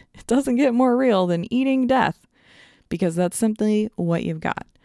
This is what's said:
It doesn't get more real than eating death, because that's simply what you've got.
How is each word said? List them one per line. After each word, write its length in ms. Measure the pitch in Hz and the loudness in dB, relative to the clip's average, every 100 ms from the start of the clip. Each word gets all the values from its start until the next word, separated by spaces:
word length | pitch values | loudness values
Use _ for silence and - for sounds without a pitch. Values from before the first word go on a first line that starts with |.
| - | -20
It 120 | - - | -20 -2
doesn't 300 | 254 269 247 | -2 0 2
get 180 | 277 | 2
more 220 | 240 254 240 | 4 2 2
real 320 | 262 196 180 | 2 2 2
than 240 | 170 - | -2 -2
eating 340 | 247 269 262 254 | -2 0 0 2
death, 400 | 262 - - _ _ _ - - _ _ | 2 0 -4 _ _ _ -20 -20 _ _
because 260 | 170 180 | -2 -2
that's 220 | 165 180 - | 0 -2 0
simply 520 | 220 214 214 208 214 | -2 0 0 0 -2
what 300 | - 175 170 | -4 -2 -2
you've 160 | - 160 | -4 -6
got. 260 | 175 - - _ | -6 -6 -10 _